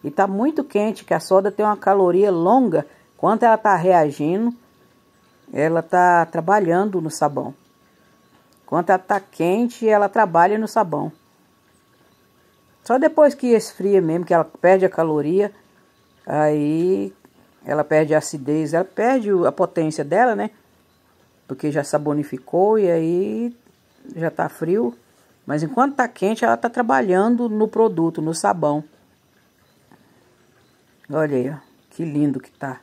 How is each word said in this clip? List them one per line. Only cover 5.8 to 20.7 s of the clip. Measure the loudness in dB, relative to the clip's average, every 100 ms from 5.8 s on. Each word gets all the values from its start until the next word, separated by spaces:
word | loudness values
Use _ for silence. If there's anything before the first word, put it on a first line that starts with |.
tá | 0 2 4 4 2
trabalhando | -4 0 2 2 0 0 -2
no | -6
sabão. | -2 -2 -2 -8 -14 _ _ _ _ _ _ _ _ _ _
Enquanto | -6 -4 0
ela | -2
tá | 0 -4
quente, | -4 -4 -2 0 -2 -2 2
ela | 2 2
trabalha | 2 2 4 2 2
no | -2
sabão. | -2 -2 -4 -8 -12 _ _ _ _ _ _ _ _ _ _ _ _ _ _ _ _
Só | -4 0
depois | 0 4 4
que | 2 0
esfria | 0 0 -6 0 2
mesmo, | 2 -4 0
que |
ela | 0
perde | 0 0 4 4
a | 2
caloria, | 0 -2 0 0 0 -2 -6 _ _ _ _ _ _ -6
aí | 0 0 0 -2 0 0 -2 -4 -12 _ _ _ _
ela | -6 -4
perde | 0 0 2
a | 0
acidez, | -2 -10 -4 -2 -2
ela | -2
perde | -4 -2 0 0 0
o, | 0 0
a |
potência | 0 -2 -2 -4 -4
dela, | -2 2 2
né? | 0 -6 _ _